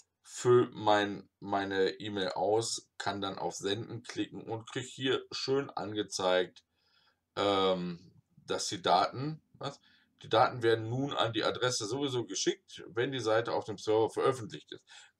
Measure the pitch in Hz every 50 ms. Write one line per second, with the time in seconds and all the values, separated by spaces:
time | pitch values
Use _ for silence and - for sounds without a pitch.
0 | _ _ _ _ _ - - - - 123 123 123 120 123 - 92 107 107 104 104
1 | 104 101 101 - - _ _ _ 95 101 101 98 98 98 98 95 95 92 - -
2 | 104 107 104 101 92 - - - 90 101 107 113 117 117 - - - _ _ -
3 | - 101 104 101 98 98 92 - - 87 - - 90 98 101 113 113 - 117 117
4 | 120 - - - 104 - - 92 - - 113 110 110 - - 135 - - - -
5 | 131 135 123 - - - - - - 131 135 139 139 131 - - 90 104 107 104
6 | 101 - - - 95 92 92 92 90 85 - - - _ _ _ _ _ _ _
7 | _ _ _ _ _ _ - 101 101 101 101 95 95 95 92 92 87 87 87 85
8 | - - - _ _ _ _ - - - 92 90 - - 110 92 87 95 87 92
9 | - - - 120 139 156 156 156 _ _ - - - - - - _ _ _ _
10 | _ _ _ - - 107 - 110 123 - 123 123 113 117 113 113 110 110 120 131
11 | 139 143 - - 110 117 110 104 65 - - - 120 127 123 - 113 98 120 139
12 | 147 139 127 123 113 - 95 - - 170 - - _ - - - - - 87 -
13 | 95 - 135 127 107 110 110 110 87 - 82 98 - - 104 87 - 110 107 110
14 | 110 104 - - - 131 131 - 107 87 78 73 - - - - _ _ - -
15 | - - _